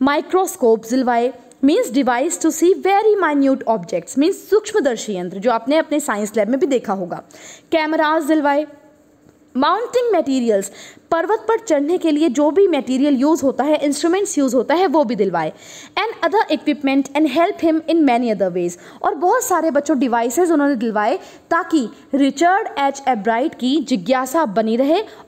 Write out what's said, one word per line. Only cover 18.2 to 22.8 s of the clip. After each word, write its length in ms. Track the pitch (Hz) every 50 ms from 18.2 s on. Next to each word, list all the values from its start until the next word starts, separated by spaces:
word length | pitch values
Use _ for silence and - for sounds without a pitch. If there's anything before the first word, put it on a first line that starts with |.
| 247 226 214
other 160 | 180 196 185
ways, 280 | 175 185 175 175 175 - - - - -
और 120 | - - -
बहुत 300 | 269 349 370 466 508 -
सारे 260 | - 359 320 320 320
बच्चों 280 | 254 285 285 320 311 240
डिवाइसेज 520 | 285 226 233 233 233 247 - 339 359 320
उन्होंने 240 | 330 285 285 285 285
दिलवाए, 420 | 208 240 226 202 214 208 240 370 370 - - - - - _
ताकि 380 | 330 330 359 349 320 294 226 202 - - - - 277
रिचर्ड 540 | 262 277 269 269 277 339 349 381 427 453 - -
एच 240 | 285